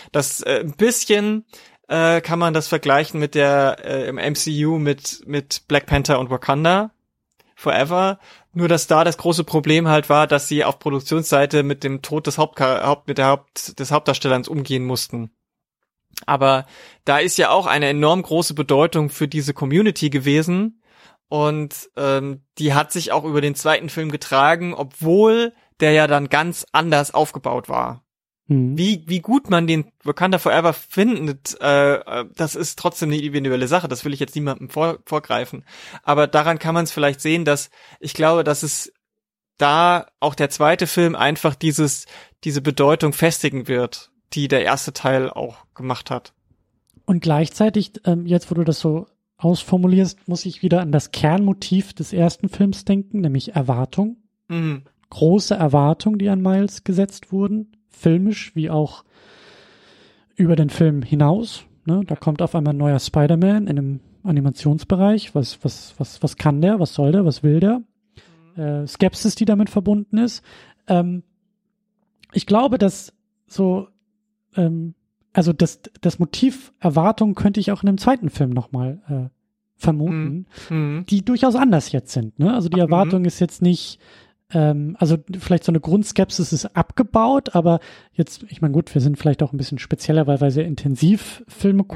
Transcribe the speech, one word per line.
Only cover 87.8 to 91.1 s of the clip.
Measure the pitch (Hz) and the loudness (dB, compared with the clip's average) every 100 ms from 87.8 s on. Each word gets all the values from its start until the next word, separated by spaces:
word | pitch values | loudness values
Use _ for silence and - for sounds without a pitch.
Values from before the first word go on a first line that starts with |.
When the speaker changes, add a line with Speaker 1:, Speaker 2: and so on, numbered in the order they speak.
| - - _ | -2 -20 _
Speaker 2:
jetzt, | - 165 - 220 | -4 -4 -6 -20
ich | - | -4
meine, | 156 | 0
gut, | 139 - | 0 0
wir | 147 | 0
sind | 131 143 | 2 2
vielleicht | 151 135 | 0 0
auch | 151 | -2
ein | 139 | -4
bisschen | 131 139 | -6 -8
spezieller, | - 135 - 156 143 | -6 -4 0 2 2
weil | 139 | 2
wir | 139 | 0
sehr | 135 165 | 0 -2
intensiv | 143 143 127 156 | -4 -4 2 2